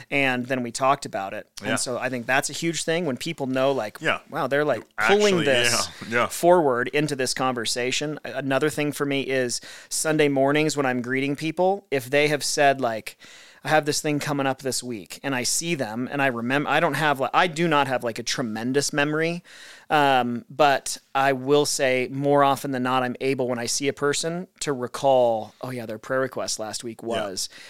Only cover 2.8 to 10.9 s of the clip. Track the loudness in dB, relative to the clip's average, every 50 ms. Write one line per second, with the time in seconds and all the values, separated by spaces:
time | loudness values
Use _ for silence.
2.8 | -2 0 0 0 0 -2 -4 -4 -6 -8 -6 -6 -4 -2 0 2 2 2 2 0
3.8 | -2 -6 -6 -4 -2 0 0 -2 -4 -8 -6 -4 -2 0 0 2 2 2 0 -2
4.8 | -4 -8 _ 0 2 4 4 6 4 4 4 4 4 4 4 4 4 2 2 2
5.8 | 0 -2 -8 -12 -6 -2 0 2 2 0 0 2 6 6 6 6 6 4 2 0
6.8 | 0 0 0 0 0 0 0 -2 -2 -2 -2 0 0 0 0 -2 -2 -4 -2 -2
7.8 | -2 -2 -2 -2 -2 -4 -6 -8 -10 -10 -8 -6 -2 0 2 2 2 0 0 0
8.8 | -2 -2 -2 -2 -2 -2 -2 -2 -2 -2 0 0 0 -2 -4 -6 -8 -12 -16 -18
9.8 | -12 -8 -6 -2 0 2 2 4 4 4 4 4 4 4 4 2 2 2 0 0
10.8 | 0 0